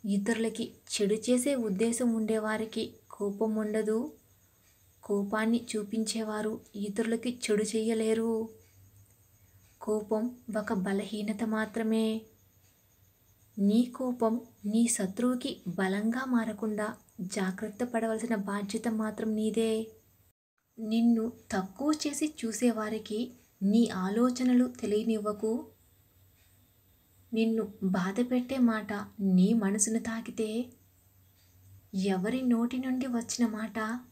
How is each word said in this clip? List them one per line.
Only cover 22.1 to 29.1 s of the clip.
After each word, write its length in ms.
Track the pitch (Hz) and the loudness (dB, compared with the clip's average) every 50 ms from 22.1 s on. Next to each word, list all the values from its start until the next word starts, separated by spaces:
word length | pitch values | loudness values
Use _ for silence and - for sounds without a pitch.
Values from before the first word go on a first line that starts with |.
| 285 - 311 302 - | -2 -2 -2 -2 -4
చూసేవారికి 800 | - - 226 220 - 247 240 220 214 214 214 220 220 214 - 208 214 247 247 - - _ _ _ _ 196 | -4 -6 -6 -4 2 2 2 2 2 -2 -4 -4 -6 -6 -4 -4 -4 -4 -4 -8 -18 _ _ _ _ 2
నీ 180 | 196 214 233 233 - - 185 | 4 6 6 6 6 4 -2
ఆలోచనలు 680 | 185 190 202 226 240 254 247 254 254 247 247 247 254 247 - | -2 0 2 2 2 2 2 2 2 4 6 6 4 4 0
తెలియనివ్వకు. 800 | - - 202 208 214 226 233 220 214 208 214 214 208 - 220 226 254 311 - - _ _ _ _ _ _ _ _ _ _ _ _ _ _ _ _ _ _ _ _ _ _ _ _ _ _ _ _ _ _ _ - | -6 -4 0 0 0 2 0 0 0 0 -4 -4 -2 -2 -2 -2 -2 -4 -8 -18 _ _ _ _ _ _ _ _ _ _ _ _ _ _ _ _ _ _ _ _ _ _ _ _ _ _ _ _ _ _ _ 0
నిన్ను 320 | 220 226 226 226 220 214 202 - - - 190 | 0 2 2 2 0 -2 -4 -6 -4 -2 0
బాధపెట్టే 680 | 185 180 180 190 202 240 247 247 254 247 247 - 269 262 247 | 0 0 -2 -2 0 -2 0 0 0 -2 0 -2 0 4 4
మాట 300 | 233 220 214 208 - 208 202 202 - | 4 4 2 -2 -4 -6 -6 -6 -10